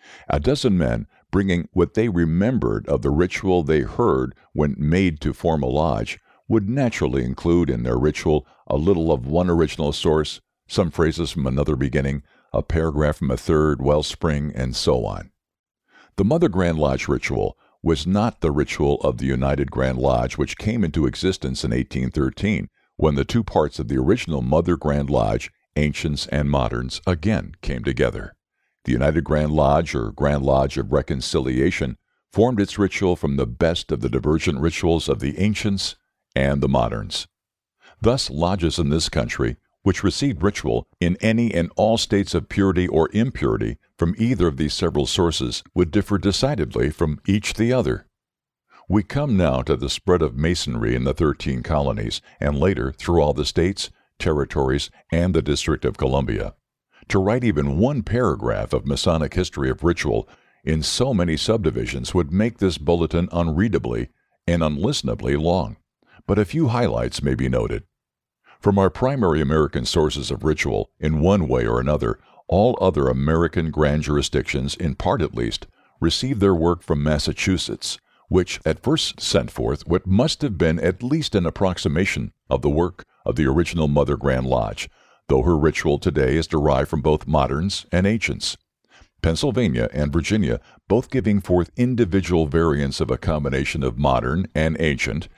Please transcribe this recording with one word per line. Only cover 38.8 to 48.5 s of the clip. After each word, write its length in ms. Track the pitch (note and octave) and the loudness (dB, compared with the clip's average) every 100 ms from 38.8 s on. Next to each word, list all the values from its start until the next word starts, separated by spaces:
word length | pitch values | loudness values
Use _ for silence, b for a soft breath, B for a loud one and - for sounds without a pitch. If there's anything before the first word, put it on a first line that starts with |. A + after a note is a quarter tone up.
| D2 | 0
this 220 | D#2+ - | 0 0
country, 480 | D2 A#1 - A#1+ - _ _ | -2 -2 -2 -4 -4 _ _
which 220 | G2 - | -2 0
received 380 | G2 - C#3+ E2 | 0 0 -2 0
ritual 460 | G2 - C#2+ A#1 - - | -2 -2 -2 -2 -4 -2
in 160 | F2 F2+ | 0 2
any 320 | A2 A2+ A#2 | 2 2 2
and 160 | E2+ E2 - | 0 -2 0
all 220 | G#2 A2+ | 2 2
states 360 | - G2+ G2 | 0 0 0
of 160 | F2 - | -2 -2
purity 380 | - G2 F#2 F2+ | 0 2 2 2
or 220 | D#2 D#2+ | 2 2
impurity 640 | G#2+ A#2 - C2+ A1 A1 - _ - | 0 -2 -2 -2 0 -4 -6 _ -2
from 180 | E2+ - | -2 0
either 300 | A#2 G#2+ F2 | 0 2 0
of 100 | C2+ | 0
these 160 | D2 | -2
several 320 | - F2 D2 C2+ | -2 -2 0 0
sources, 580 | - E2+ - B1+ - - | 2 0 0 -4 -6 -4
would 180 | E2+ E2+ | 0 2
differ 260 | G2+ - G2+ | 0 0 0
decidedly 720 | G2 - C3+ B2+ C#2 G#1+ C2+ | 0 0 0 0 -2 -2 -2
from 320 | - D#2+ C#2+ - | 0 -2 -2 0
each 260 | G#2 - | 0 0
the 180 | - A#2 | 0 2
other. 360 | B2+ D2 G#1+ - _ _ _ _ | 2 0 -2 -8 _ _ _ _